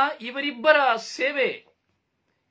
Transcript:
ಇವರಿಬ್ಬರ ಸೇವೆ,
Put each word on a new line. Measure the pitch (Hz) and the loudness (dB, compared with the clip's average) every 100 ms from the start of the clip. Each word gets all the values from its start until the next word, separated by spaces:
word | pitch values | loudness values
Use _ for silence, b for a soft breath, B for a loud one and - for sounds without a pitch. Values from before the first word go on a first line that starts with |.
| 285 302 | 2 -2
ಇವರಿಬ್ಬರ | 226 269 285 240 302 302 269 226 | -10 -6 -6 0 4 4 4 0
ಸೇವೆ, | - - 254 285 220 120 _ _ _ _ _ _ _ _ _ | -4 -4 -4 0 -2 -2 _ _ _ _ _ _ _ _ _